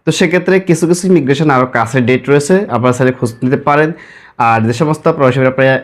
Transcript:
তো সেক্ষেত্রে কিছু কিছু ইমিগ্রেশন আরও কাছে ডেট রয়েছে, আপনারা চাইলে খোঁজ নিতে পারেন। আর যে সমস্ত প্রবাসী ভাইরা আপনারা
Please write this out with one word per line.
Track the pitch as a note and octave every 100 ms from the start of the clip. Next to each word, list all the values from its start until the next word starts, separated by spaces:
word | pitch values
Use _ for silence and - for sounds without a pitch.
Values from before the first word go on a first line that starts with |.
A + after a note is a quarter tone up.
| -
তো |
সেক্ষেত্রে | D#3 F3+ F3+ F#3 F#3+
কিছু | F#3+ E3 E3
কিছু | F3+ F#3
ইমিগ্রেশন | F3 C3 C#3 D#3
আরও | B2+ B2
কাছে | A#2+ A2+ C3+
ডেট | A#2 B2+ C3+
রয়েছে, | C#3+ C#3+ F#3 G#3
আপনারা | A#2+ B2+
চাইলে | B2 B2+ B2+
খোঁজ | A#2+ A2+
নিতে | B2+ C3
পারেন। | D3 D3 D#3 E3 - - - -
আর | A#2 A2+ A2+
যে |
সমস্ত | A#2 D#3 D3+ D#3+
প্রবাসী | D#3+ C3 C3+
ভাইরা | C3
আপনারা | C3 C3+ C3